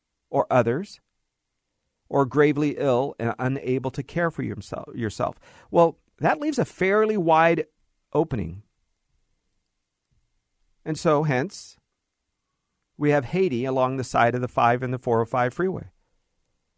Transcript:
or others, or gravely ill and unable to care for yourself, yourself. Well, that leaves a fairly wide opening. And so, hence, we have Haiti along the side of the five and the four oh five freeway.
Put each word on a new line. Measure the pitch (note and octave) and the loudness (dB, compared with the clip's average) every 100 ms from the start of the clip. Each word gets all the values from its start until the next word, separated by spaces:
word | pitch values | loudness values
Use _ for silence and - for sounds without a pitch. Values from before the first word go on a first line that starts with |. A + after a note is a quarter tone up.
| _ _ - | _ _ -4
or | C#3+ - | -2 2
others, | B2+ A2+ C#3 G#3 - _ _ _ _ _ _ _ _ _ _ - | 2 2 0 -6 -16 _ _ _ _ _ _ _ _ _ _ -4
or | C#3 C3+ | 0 2
gravely | D3 D3+ C#3+ D3+ B2 | 4 4 4 -2 0
ill | C#3 A#2+ C#3 - | 0 0 0 -4
and | A#2 - | -6 -2
unable | B2+ C3+ B2+ B2+ C3 | -4 -4 -2 -2 -4
to | - | -8
care | B2+ E3+ E3+ | -8 -2 -4
for | - | -4
yourself, | A#2+ G#2 - - - | -8 -8 -10 -12 -10
yourself. | - A2 - - - - - - | -6 -6 -4 -6 -6 -20 -20 -2
Well, | F3 E3 - _ - | 4 4 2 _ -2
that | E3 D#4 | 0 0
leaves | D4+ C4 | -2 -2
a | |
fairly | - - F#3+ G#3 A3 G#3+ | -4 -2 0 2 2 2
wide | E3 D#3+ E3 E3+ - _ _ _ _ | 4 4 4 2 -4 _ _ _ _
opening. | D3 D#3+ A#2 E2 F#2+ - _ _ _ _ _ _ _ _ _ _ _ _ _ _ _ _ _ _ _ _ _ | 0 0 -2 -6 -10 -18 _ _ _ _ _ _ _ _ _ _ _ _ _ _ _ _ _ _ _ _ _
And | D#3+ D3+ | -8 -2
so, | E3 D3 | 2 2
hence, | D#3 B2+ F3 - - - _ _ _ _ _ _ _ _ _ _ _ - | 2 0 -2 -8 -18 -20 _ _ _ _ _ _ _ _ _ _ _ -2
we | D3 | 2
have | D3 B2 | 2 0
Haiti | F3+ F#3+ A#2 | 0 0 0
along | C3 C3 B2+ C3+ | -2 0 0 -2
the | |
side | B2 C3 A#2+ | -2 2 2
of | B2 | 0
the | B2 | -4
five | - A#2+ B2 | 2 2 2
and | B2+ | -2
the | B2+ | -4
four | B2+ A2+ | 0 0
oh | |
five | A2 B2+ B2 | 0 0 -2
freeway. | - F#3 - G2 _ _ _ _ _ _ _ _ | -2 -4 -4 -12 _ _ _ _ _ _ _ _